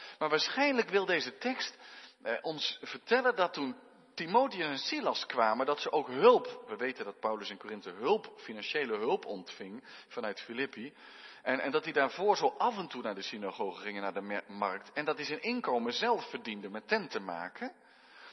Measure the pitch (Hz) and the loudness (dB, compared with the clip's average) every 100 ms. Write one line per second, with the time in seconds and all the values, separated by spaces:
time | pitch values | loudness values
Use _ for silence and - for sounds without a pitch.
0 | - - 156 151 - - 285 254 - 196 | -16 -4 2 2 2 2 4 4 4 2
1 | 185 170 127 - 240 262 - - - - | 4 2 0 -4 -4 -2 -6 -8 -18 -20
2 | - _ 107 117 165 151 - - - 127 | -20 _ -4 -4 -4 -4 -4 -4 -10 -12
3 | - 240 254 - 175 - 135 123 - - | 2 4 6 4 2 2 -4 -4 -14 -20
4 | - - 165 220 262 202 156 135 - 302 | -14 -8 2 4 4 2 -2 -2 -4 0
5 | 190 117 - 127 113 113 135 147 - 151 | 0 0 0 4 4 4 2 0 0 0
6 | 127 127 220 233 - - - 104 127 127 | 0 6 8 8 4 -8 -10 -4 -2 -4
7 | 101 - 110 107 98 98 107 107 92 90 | -8 -2 -2 -2 -6 -10 -10 -10 -10 -4
8 | 131 214 - - - 107 - 151 131 107 | 2 2 0 -14 -12 -8 -4 -2 0 0
9 | 117 196 - 98 90 - 95 113 - - | 0 0 -2 -8 -10 -12 -12 -12 -14 -18
10 | - - 110 98 - 117 135 - 135 - | -12 -6 -6 -6 -8 -4 -4 -6 -12 -14
11 | - - - - - 131 143 151 160 147 | -20 -20 -18 -6 -2 0 2 0 2 2
12 | 135 - 202 190 147 - 214 214 170 127 | 2 4 2 4 4 4 2 2 -4 -6
13 | 113 98 98 110 98 90 98 90 101 101 | -4 -4 -6 -6 -6 -2 -4 -4 -6 -4
14 | 98 95 101 101 - 101 101 95 - - | -4 -4 -4 -4 -6 -4 -2 -2 -6 -4
15 | 151 151 143 151 220 247 160 123 117 120 | -2 -2 -4 -4 -2 -2 0 0 0 0
16 | 226 208 139 127 120 104 101 107 - 220 | 2 2 0 -8 -8 -8 -8 -10 0 0
17 | 160 - 95 85 90 - 247 - - - | 0 -6 -4 -4 -6 -6 -10 -10 -20 -20
18 | - - - | -20 -20 -20